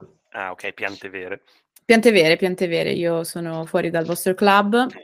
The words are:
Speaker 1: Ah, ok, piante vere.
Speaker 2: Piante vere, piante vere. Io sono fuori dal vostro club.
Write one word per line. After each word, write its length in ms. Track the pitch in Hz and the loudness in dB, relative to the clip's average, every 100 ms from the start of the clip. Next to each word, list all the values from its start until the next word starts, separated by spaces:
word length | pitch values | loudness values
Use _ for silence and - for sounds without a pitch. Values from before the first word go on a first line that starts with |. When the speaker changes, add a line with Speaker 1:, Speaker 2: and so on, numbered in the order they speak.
| - _ _ | -20 _ _
Speaker 1:
Ah, 200 | 113 95 | -10 -10
ok, 200 | 90 101 | -10 -12
piante 360 | - 101 101 98 | -8 -8 -8 -14
vere. 340 | 95 92 98 _ _ _ _ - | -12 -12 -12 _ _ _ _ 2
Speaker 2:
Piante 240 | 226 233 | 4 6
vere, 240 | 208 156 175 | 6 4 4
piante 320 | 190 185 180 | 0 -2 -4
vere. 260 | 165 160 | -2 -2
Io 300 | 139 170 165 | -2 -2 -2
sono 400 | 165 175 170 160 165 | -6 -8 -8 -8 -4
fuori 260 | 180 170 | -2 -2
dal 140 | 170 165 | -2 -4
vostro 280 | 175 196 | -4 -2
club. 540 | 185 202 196 202 233 254 - | 2 4 4 4 0 -2 -6